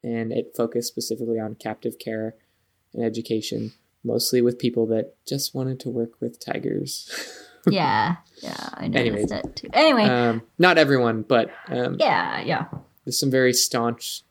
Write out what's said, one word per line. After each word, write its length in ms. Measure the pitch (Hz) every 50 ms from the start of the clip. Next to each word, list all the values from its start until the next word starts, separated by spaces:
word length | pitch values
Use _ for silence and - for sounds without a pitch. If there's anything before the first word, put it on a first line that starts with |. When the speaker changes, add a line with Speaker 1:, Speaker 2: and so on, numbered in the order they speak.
| -
Speaker 1:
And 280 | 120 117 117 113 113
it 220 | 117 117 117 - - -
focused 300 | 117 113 - 120 120 -
specifically 520 | - - 117 - 110 110 131 113 117 113
on 140 | 107 110 113
captive 460 | _ - 110 107 - - 120 113 -
care 340 | - 120 110 110 110 113 113 _ _ _ _ _ _ _ _ _ _ _ _
and 80 | 117 117
education, 680 | 113 110 117 113 - 113 110 107 - 117 113 110 110 - _ _ _ _ _ _
mostly 380 | 117 117 117 117 - - 127
with 160 | 120 120 120 120
people 300 | - 120 120 117 113 110
that 260 | 113 110 110 - - _ _ -
just 260 | 135 139 135 - _
wanted 260 | 135 131 131 131 131
to 80 | - 127
work 240 | 131 120 117 117 _ _
with 200 | - 120 117 - -
tigers. 680 | - - - - - 101 98 - 135 - - - - - - - - - - -
<laughs> 40 | - - _ _ -
Speaker 2:
Yeah, 460 | 202 190 160 139 107 107 107 156 175 - _ _ _ -
yeah, 280 | - - - - - - -
I 140 | - - -
noticed 180 | - - 120 117
Speaker 1:
Anyways. 220 | 107 104 104 -
Speaker 2:
that 260 | - - - - -
too. 140 | - - -
Anyway. 300 | - 247 311 311 285 233 214
Speaker 1:
Um, 360 | 208 123 123 120 117 113 113 113 _ _ -
not 220 | 170 185 175 160
everyone, 420 | 156 139 139 131 123 117 113 110
but, 300 | 107 - 135 117 113 - - - - -
um, 280 | - 123 123 - - -
Speaker 2:
Yeah, 420 | 320 269 160 90 87 - - -
yeah. 240 | - 113 - - - - - - - _ _ _ _
Speaker 1:
there's 140 | 139 127 -
some 100 | 143 139
very 240 | 131 131 131 127 120
staunch 680 | 123 - - - 123 117 117 117 - - - - - _ _